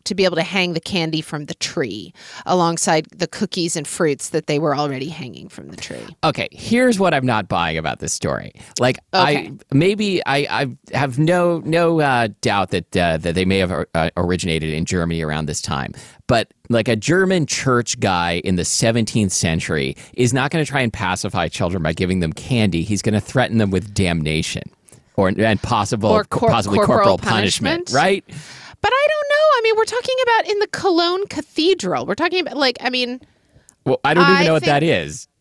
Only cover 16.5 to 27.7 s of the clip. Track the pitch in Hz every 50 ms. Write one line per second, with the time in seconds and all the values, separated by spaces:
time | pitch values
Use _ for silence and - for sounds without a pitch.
16.5 | _ _ - - 117 113 110 123 113 110 104 139 170 185 190 185 190 180 143 -
17.5 | - - - 135 127 120 113 - - 127 104 101 92 87 87 87 87 87 - 95
18.5 | 92 87 80 - - - 120 113 113 120 110 - - 120 104 92 - - - 87
19.5 | 80 80 - - 87 73 67 65 71 - - - - - 123 117 113 135 131 143
20.5 | - 165 151 135 139 139 127 113 - - 107 90 90 - - 98 - 95 82 80
21.5 | - - 101 87 90 92 80 78 82 - 92 90 95 92 85 80 76 - - -
22.5 | 131 117 107 98 85 82 82 98 104 95 - 113 104 104 - - - 135 123 -
23.5 | 107 110 107 98 95 90 98 104 101 - 95 87 85 82 76 76 78 80 80 -
24.5 | - - - - - _ _ _ - - _ _ _ - 98 92 101 - 107 113
25.5 | 107 - - - 120 107 101 - 127 107 101 107 - 208 196 - - - 233 226
26.5 | 117 117 92 101 98 - - - - - 101 98 95 - - - - 107 - -
27.5 | - - - -